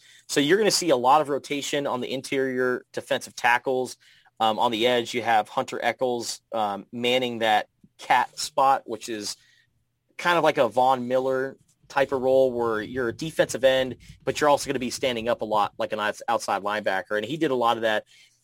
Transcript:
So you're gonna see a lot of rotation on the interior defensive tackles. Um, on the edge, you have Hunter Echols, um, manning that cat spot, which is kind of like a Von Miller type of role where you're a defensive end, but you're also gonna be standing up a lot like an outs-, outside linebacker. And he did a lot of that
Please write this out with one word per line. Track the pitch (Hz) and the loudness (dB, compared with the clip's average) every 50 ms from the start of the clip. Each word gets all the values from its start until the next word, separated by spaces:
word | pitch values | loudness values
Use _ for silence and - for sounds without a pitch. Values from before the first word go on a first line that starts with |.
| _ - - - _ - | _ -20 -20 -20 _ -4
So | - 151 | 0 2
you're | 139 143 180 208 | 2 4 4 4
gonna | 214 202 | 4 2
see | 202 - 180 165 | 2 2 2 2
a | 139 | 2
lot | 123 120 127 143 156 | 4 6 6 6 6
of | 147 135 | 4 2
rotation | 147 131 - - 143 139 131 - - 143 143 | -4 -4 -4 -6 -6 -6 -6 -4 -4 -2 -2
on | 127 120 123 | -2 -4 -4
the | 120 - | -4 -6
interior | 120 135 135 - 139 135 131 131 127 127 127 127 123 - - _ | -6 -6 -6 -4 -2 -2 0 0 0 0 0 0 0 -2 -6 _
defensive | - 117 - - 135 123 - - - | -12 -8 -4 -4 -4 -4 -4 -8 -6
tackles. | - - 120 120 123 - 139 131 127 127 117 - _ _ _ _ _ _ _ _ - | 0 2 4 4 4 2 0 -2 -2 -2 -6 -8 _ _ _ _ _ _ _ _ 0
Um, | 113 110 107 - | 0 0 2 2
on | 113 120 | 2 0
the | 117 107 113 | 2 2 2
edge, | 123 123 120 117 - - | 2 2 2 0 -2 -4
you | 120 | -4
have | 107 117 117 110 107 - | 0 2 2 2 0 0
Hunter | - 139 127 - 131 - | -4 -4 -4 -4 -4 -4
Echols, | - 120 117 - 131 123 123 120 110 - - - _ - | -2 -2 -2 -2 -2 -2 -2 -4 -6 -8 -10 -12 _ -8
um, | - 113 107 101 101 101 - _ | -4 -2 -2 -2 -4 -6 -10 _
manning | 117 120 120 120 123 127 127 120 120 110 | -8 -4 -2 0 0 0 0 -2 -4 -2
that | 113 110 107 104 - _ _ _ _ _ _ | 0 2 2 2 0 _ _ _ _ _ _
cat | - - - 135 123 - - - - | -8 -2 2 2 2 2 -2 -6 -10
spot, | - - - - 135 135 139 135 - | -10 -6 0 2 2 2 2 0 -2
which | - 117 107 - - | -6 -12 -10 -10 -10
is | 113 107 104 - - _ _ _ _ _ _ _ _ _ _ _ _ _ _ _ _ - | -8 -8 -8 -10 -12 _ _ _ _ _ _ _ _ _ _ _ _ _ _ _ _ -4
kind | - 175 175 | 0 0 2
of | 165 151 | 2 2
like | 156 139 143 | 2 2 2
a | 127 110 | 2 2
Von | 104 127 127 131 131 127 123 120 | 2 2 2 2 2 0 0 -2
Miller | 127 131 131 131 131 131 131 135 - _ _ _ _ _ _ - | -2 0 0 0 -2 -2 -4 -6 -8 _ _ _ _ _ _ -6
type | - 143 139 135 | -2 -2 0 0
of | 143 131 | 0 0
role | 123 131 131 131 131 131 | 2 4 4 4 4 4
where | 120 120 117 117 110 107 | 2 0 -2 0 -2 -2
you're | 107 - 127 131 123 113 | -4 -6 -6 -4 -4 -4
a | |
defensive | 110 - 156 160 - - 165 - - 120 | -4 -6 -8 -4 0 0 0 0 0 2
end, | 127 131 131 131 131 127 117 - - - - - - | 2 4 4 4 0 -2 -6 -12 -16 -20 -18 -10 -6
but | 139 131 - | -6 -2 2
you're | 147 147 | 4 4
also | 147 143 - 131 | 4 4 2 -2
gonna | 139 123 | -4 -4
be | 127 117 | -4 -6
standing | - - - 131 120 113 110 120 | -6 -2 -2 -2 -2 -2 -2 -2
up | 117 - | -2 -2
a | 120 | -2
lot | 107 107 107 101 - _ - | -2 0 0 0 0 _ -6
like | 110 107 | -6 -4
an | 110 104 | -4 -2
outs-, | 104 107 101 - - - | -2 -2 -4 -4 -4 -2
outside | 117 107 - - 104 95 | -2 -2 -2 -2 -4 -2
linebacker. | 92 104 104 107 101 104 95 95 90 - 107 | -2 -4 -4 -4 -2 -2 -2 -2 -4 -4 -4
And | 107 110 | -4 -4
he | 110 151 | -4 -4
did | 156 160 147 | -2 -2 0
a | 131 | 0
lot | 123 117 113 120 | 2 2 2 2
of | 113 | 2
that | 113 110 107 107 - _ _ _ _ _ _ _ | 0 0 0 -2 -4 _ _ _ _ _ _ _